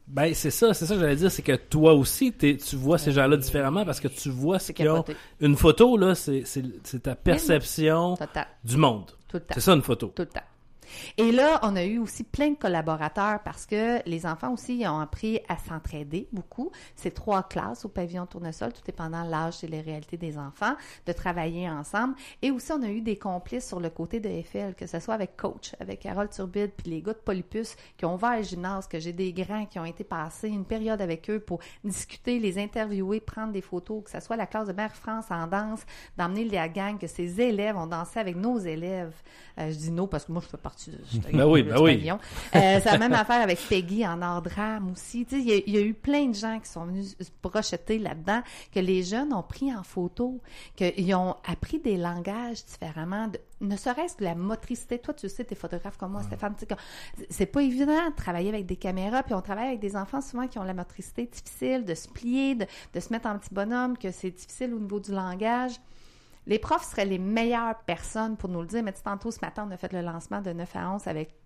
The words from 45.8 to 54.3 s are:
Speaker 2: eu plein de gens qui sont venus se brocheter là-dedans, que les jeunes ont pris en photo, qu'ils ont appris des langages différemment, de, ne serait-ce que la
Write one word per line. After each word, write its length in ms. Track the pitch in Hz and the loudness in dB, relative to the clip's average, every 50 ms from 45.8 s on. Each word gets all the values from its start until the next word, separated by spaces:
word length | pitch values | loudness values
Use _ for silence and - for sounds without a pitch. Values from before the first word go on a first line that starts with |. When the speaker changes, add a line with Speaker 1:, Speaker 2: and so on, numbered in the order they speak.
| 208 | 4
Speaker 2:
eu 100 | 214 220 | 4 0
plein 340 | - - 277 285 294 294 | -2 0 2 2 4 4
de 80 | 254 226 | 2 0
gens 240 | 202 208 226 220 220 | 0 -2 -4 -4 -6
qui 120 | 220 - | -8 -10
sont 160 | - 170 170 | -10 -8 -6
venus 280 | 170 180 190 196 190 - - | -6 -4 -6 -6 -8 -10 -12
se 100 | 185 - - - - | -14 -14 -14 -8 -8
brocheter 560 | 185 - 220 214 - - 170 - - 220 220 | -2 -2 0 0 0 -4 -6 -2 -2 -2 0
là-dedans, 420 | 208 175 - 160 160 185 208 233 240 - - - - - - | 0 -4 -6 -6 -2 0 0 0 0 -4 -12 -18 -18 -4 -2
que 60 | 202 | 0
les 220 | 185 180 190 185 185 | 2 4 4 2 2
jeunes 300 | 175 202 233 277 302 269 | 0 -2 -2 0 0 -2
ont 80 | 190 165 | -2 -4
pris 300 | - - - 269 277 254 | -6 -6 -4 -4 -4 -4
en 100 | 208 175 | -4 -8
photo, 580 | - - 190 180 175 - - 240 254 254 254 - - - - - - - | -8 -4 -4 -4 -4 -2 -2 -2 -2 -2 -6 -12 -16 -18 -18 -18 -18 -4
qu'ils 400 | - 190 175 175 - 180 180 196 | 0 0 0 2 2 2 2 4
ont 220 | 180 185 185 - - - | 4 2 0 -2 -4 -4
appris 320 | - 170 - - - - 311 | -6 -6 -4 -4 -4 -4 -2
des 200 | 320 254 202 180 | 0 0 0 0
langages 640 | 170 170 175 175 170 190 202 226 247 240 233 - - | 0 -2 -4 -4 -6 -6 -6 -6 -6 -8 -8 -10 -12
différemment, 640 | - - - - 165 156 160 156 175 190 208 220 214 | -16 -16 -14 -12 -10 -8 -8 -6 -6 -4 -4 -4 -6
de, 100 | 185 - - _ - - | -6 -8 -12 _ -12 -8
ne 160 | 208 202 202 | -4 -4 -4
serait-ce 400 | 196 - 262 247 269 330 349 - | -2 -2 -4 -2 -2 -4 -6 -4
que 80 | - 208 | -4 -4
la 100 | 175 | -4